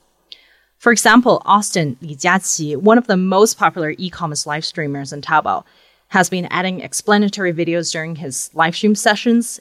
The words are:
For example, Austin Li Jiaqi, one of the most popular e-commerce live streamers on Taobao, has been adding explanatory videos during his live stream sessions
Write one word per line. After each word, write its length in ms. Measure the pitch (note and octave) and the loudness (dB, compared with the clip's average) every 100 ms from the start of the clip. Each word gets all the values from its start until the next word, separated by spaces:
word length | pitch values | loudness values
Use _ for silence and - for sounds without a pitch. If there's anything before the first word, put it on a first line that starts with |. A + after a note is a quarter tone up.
| _ _ _ - _ _ _ _ | _ _ _ -20 _ _ _ _
For 120 | - | 2
example, 520 | A3+ A3+ A3+ A#3+ F3 | 4 6 6 6 2
Austin 540 | - G3+ G#3 F#3 D3+ B2 | 2 2 2 -2 -2 -4
Li 160 | E3 D3 | -12 -4
Jiaqi, 600 | F3 F#3 - - D3+ D3+ | 0 0 0 -4 -4 0
one 180 | G3 A#3+ | 4 4
of 120 | A#3+ | 4
the 100 | F#3+ | 0
most 400 | F#3 F#3+ G#3+ - | 2 4 2 2
popular 360 | F3 F#3 D#3 - | -2 0 -4 -6
e-commerce 480 | F3+ - E3 D3 - | -10 -6 -6 -6 -6
live 180 | D3+ | -6
streamers 480 | D#3+ - D3 C#3 C3+ | -6 -6 -6 -6 -8
on 80 | D3 | -12
Taobao, 440 | C#3 D#3 - F#2+ - _ _ _ _ | -2 0 0 -4 -8 _ _ _ _
has 200 | G3 - | 2 2
been 180 | F#3 F3 | 0 -4
adding 340 | E3 F#3 F#3 | -4 -4 -6
explanatory 720 | - - - G#3 G#3 G3+ F#3 | -8 -6 2 2 2 0 -4
videos 400 | E3 E3 E3+ E3 | -2 -2 -2 -4
during 240 | E3 D#3+ D#3+ | -6 -8 -10
his 340 | D#3 C3 - | -10 -10 -6
live 220 | D#3 D#3+ | 0 0
stream 220 | E3+ G#3+ G#3 | 0 0 2
sessions 640 | A3+ G3+ A#3+ A#3 A3+ - | 0 0 2 0 0 -8